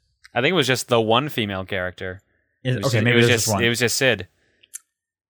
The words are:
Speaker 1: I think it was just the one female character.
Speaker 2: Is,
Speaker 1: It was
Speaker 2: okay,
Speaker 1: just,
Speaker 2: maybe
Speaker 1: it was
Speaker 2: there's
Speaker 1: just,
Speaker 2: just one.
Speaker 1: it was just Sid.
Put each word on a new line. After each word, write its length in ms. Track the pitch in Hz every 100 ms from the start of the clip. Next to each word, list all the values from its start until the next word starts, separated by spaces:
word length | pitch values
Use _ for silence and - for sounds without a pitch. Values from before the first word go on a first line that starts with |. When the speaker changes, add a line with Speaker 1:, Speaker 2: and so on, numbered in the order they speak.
| _ _ -
Speaker 1:
I 80 | 120
think 100 | 139
it 40 | 185
was 120 | 127
just 200 | 127 -
the 140 | 117
one 280 | 110 117 147
female 360 | - 104 95 95
character. 560 | 98 90 - 95 92 _ _ _ _
Speaker 2:
Is, 120 | 127 123
Speaker 1:
It 20 |
was 60 | 135
Speaker 2:
okay, 100 | 113
Speaker 1:
just, 60 |
Speaker 2:
maybe 100 | 117
Speaker 1:
it 20 | 120
was 100 | 120
Speaker 2:
there's 100 | 113
Speaker 1:
just, 80 | 113
Speaker 2:
just 100 | 101
one. 80 |
Speaker 1:
it 60 | 117
was 100 | 117
just 180 | 117 -
Sid. 300 | 131 104 - _ _ _ _ - _ _ _ _ _